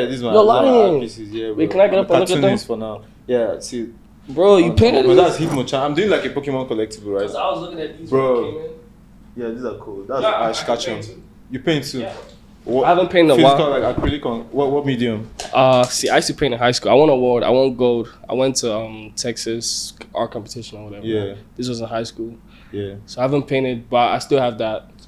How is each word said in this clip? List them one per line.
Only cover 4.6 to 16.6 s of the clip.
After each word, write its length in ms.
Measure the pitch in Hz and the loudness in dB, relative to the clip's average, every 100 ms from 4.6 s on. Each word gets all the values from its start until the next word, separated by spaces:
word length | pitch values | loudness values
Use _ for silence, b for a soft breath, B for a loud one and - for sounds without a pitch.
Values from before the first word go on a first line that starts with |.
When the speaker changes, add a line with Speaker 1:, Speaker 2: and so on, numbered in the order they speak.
| 170 | 6
Speaker 1:
Oh, 20 | |
Speaker 2:
painted 320 | 160 226 - - | 4 4 6 6
Speaker 1:
no, 80 | |
but 140 | 120 370 | 6 6
Speaker 2:
this? 100 | - | 2
Speaker 1:
that's 140 | 160 | -2
Hitmonchan. 260 | 139 123 139 | -2 -2 -2
I'm 100 | 143 | -2
doing, 160 | 147 208 | 0 2
like, 140 | 156 | 0
a 60 | 135 | 0
Pokemon 380 | 143 139 131 127 | -6 -4 -4 -4
collectible, 460 | 113 110 - 104 | -4 -4 -8 -6
right? 120 | 98 101 | -4 -4
Speaker 2:
'Cause 100 | - | -4
I 120 | 147 | -4
was 120 | 165 | -4
looking 200 | 175 170 | -8 -10
at 160 | 151 - | -10 -12
these 140 | 165 | -2
Speaker 1:
Bro. 240 | 131 131 | 0 2
Speaker 2:
when 100 | 123 | 0
I 60 | 107 | -2
came 100 | - | -8
in. 60 | - - - - - - - 120 | -12 -14 -20 -20 -20 -20 -20 -10
Speaker 1:
Yeah, 120 | 117 | -10
these 100 | 117 | -8
are 140 | 123 98 | -10 -10
cool. 240 | - 98 98 | -12 -14 -8
That's 120 | 131 | -2
Speaker 2:
Yeah, 60 | 165 | -2
I 180 | 110 117 | 0 -2
Speaker 1:
Ash 160 | - | -2
Ketchum. 300 | - 117 127 | -4 -4 -4
Speaker 2:
paint 100 | 107 104 | -8 -10
too. 160 | - - - - | -16 -20 -20 -14
Speaker 1:
You 60 | 127 | -6
paint 240 | - 151 | -2 -2
too? 160 | 135 131 | -4 -8
Speaker 2:
Yeah. 120 | 113 - - - - - | -10 -12 -18 -20 -20 -16
Speaker 1:
What, 200 | - 127 | -4 2
Speaker 2:
I 40 | 156 | 4
haven't 220 | 175 180 | 2 2
painted 240 | 185 160 | 4 6
in 40 | 127 | 6
a 100 | 135 | 6
Speaker 1:
physical, 220 | 139 151 | 6 2
Speaker 2:
while. 100 | 135 | 0
Speaker 1:
like, 160 | 123 120 | -2 -2
acrylic 300 | - 143 135 | -4 -4 -4
on, 140 | 117 117 | -6 -6
what, 220 | 131 139 | -2 0
what 120 | 143 | 0
medium? 460 | 139 123 120 110 113 - - | -2 -2 -2 -4 -8 -14 -2
Speaker 2:
Uh, 300 | - 131 127 | 2 4 4
see, 240 | 123 - 127 | 2 -2 0
I 80 | 139 | 0
used 100 | - | 0
to 80 | |
paint 180 | 143 139 | -2 -4
in 40 | |
high 140 | 120 | 0